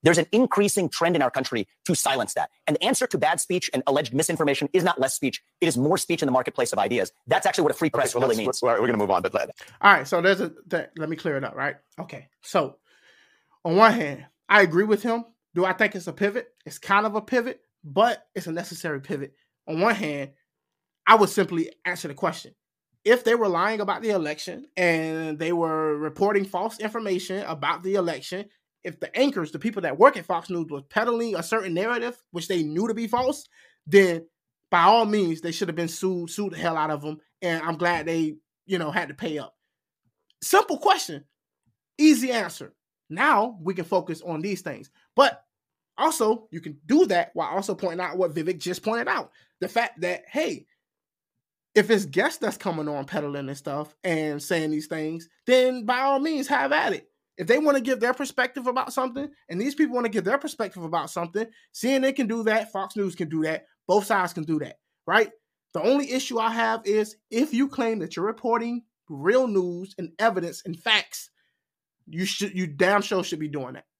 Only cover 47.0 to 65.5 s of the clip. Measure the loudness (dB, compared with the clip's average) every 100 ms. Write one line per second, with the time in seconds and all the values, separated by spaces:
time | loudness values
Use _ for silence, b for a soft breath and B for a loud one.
47 | 4 2 0 -4 -4 -4 -6 -4 -4 -4
48 | -6 -2 -2 0 -4 -4 -6 -6 -4 -2
49 | -2 -4 -6 b b b -2 -2 -2 -4
50 | -6 -6 -6 -4 -2 -4 _ _ _ _
51 | _ _ _ _ _ _ _ 2 4 2
52 | 2 0 0 -2 -6 -4 -6 -4 -4 -6
53 | -6 -6 -4 -6 -8 -8 -8 -8 -8 _
54 | -2 -2 -2 -6 -2 -2 0 -4 -4 -6
55 | -6 -8 -12 _ 2 4 4 0 -2 0
56 | 2 2 0 -2 0 0 2 2 0 -4
57 | -8 _ _ -12 2 2 4 2 2 0
58 | 0 -2 -4 -2 -4 -2 -4 -4 -4 -4
59 | -4 -4 -10 b b -4 -4 0 0 2
60 | -2 -2 0 -2 -2 -6 -8 -6 -4 -4
61 | -4 -6 -6 -4 -6 b b -4 2 2
62 | 2 0 -2 0 0 0 -2 -6 -6 -4
63 | -4 -4 -4 -2 -2 -4 b b 2 2
64 | 4 0 0 -4 -2 -2 -4 -12 _ _
65 | 2 2 2 -2 _